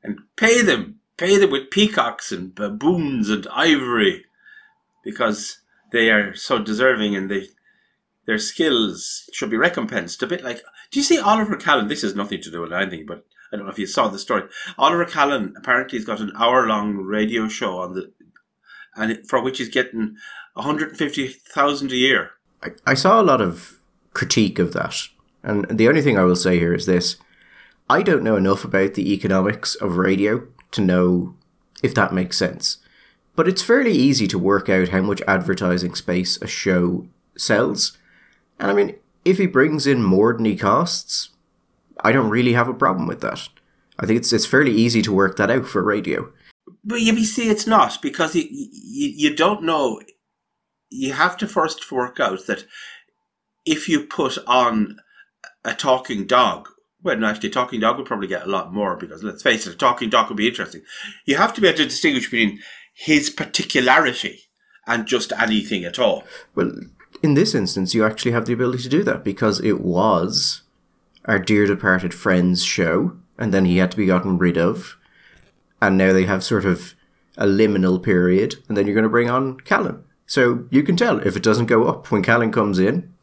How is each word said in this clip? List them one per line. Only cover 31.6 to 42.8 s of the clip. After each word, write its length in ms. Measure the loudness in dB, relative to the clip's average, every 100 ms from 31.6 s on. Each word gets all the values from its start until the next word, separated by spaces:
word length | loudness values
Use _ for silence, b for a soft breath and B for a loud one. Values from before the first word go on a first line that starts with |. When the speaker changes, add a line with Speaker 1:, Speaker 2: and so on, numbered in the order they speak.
| _ -6
Speaker 2:
if 100 | -4
that 200 | 0 -2
makes 240 | -2 -4 -2
sense. 400 | -4 -4 -8 -8 b b b b _ -2
But 120 | 0
it's 140 | 0
fairly 300 | 2 4 4
easy 360 | 4 4 4 0
to 120 | 0
work 280 | 2 2 2
out 220 | 2 2
how 120 | 0
much 200 | 0 -2 0
advertising 680 | 0 0 -2 0 0 -2
space 480 | -8 -4 -4 -2 -6
a 60 | -6
show 600 | -4 0 2 2 -2 -8 _ _ -10
sells. 600 | 0 0 0 0 -4 b b b b b b _
And 120 | -2
I 20 |
mean, 220 | 0 0 -4 _ _
if 140 | 0 2
he 80 | 2
brings 400 | 4 2 2 0
in 160 | 2
more 320 | 4 4 4
than 120 | 2 -2
he 100 | 0
costs, 760 | 2 2 0 -4 -6 -8 -8 _ _ _ _ _ _ -4
I 80 | 0
don't 180 | 2 2
really 240 | 2 2
have 140 | 2 0
a 60 |
problem 340 | 0